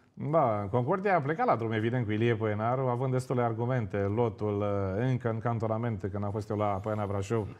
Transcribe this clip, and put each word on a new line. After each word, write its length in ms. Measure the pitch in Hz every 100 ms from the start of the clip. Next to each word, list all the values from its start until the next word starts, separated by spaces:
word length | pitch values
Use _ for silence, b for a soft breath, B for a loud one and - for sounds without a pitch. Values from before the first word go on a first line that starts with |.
| B
Da, 540 | - 131 160 127 104 101
Concordia 440 | 123 123 190 202 175
a 60 |
plecat 240 | 135 165 247
la 100 | 120
drum, 160 | 113
evident, 340 | 110 113 127 104
cu 60 |
Ilie 240 | 107 120 113
Poenaru, 460 | 110 104 113 131
având 300 | 131 120 135
destule 300 | 127 127 123
argumente. 560 | 120 113 120 127 101 101
Lotul, 640 | 98 107 117 98 107 101
uh, 460 | 104 101 98 95 131
încă 200 | 123 117
în 100 | 113
cantonament, 680 | 120 117 110 110 120 104 101
când 120 | 101
am 80 | 101
fost 180 | 107 101
eu 80 | 104
la 80 | 104
Poiana 400 | 95 107 107 101
Brașov, 420 | 101 95 117 104 -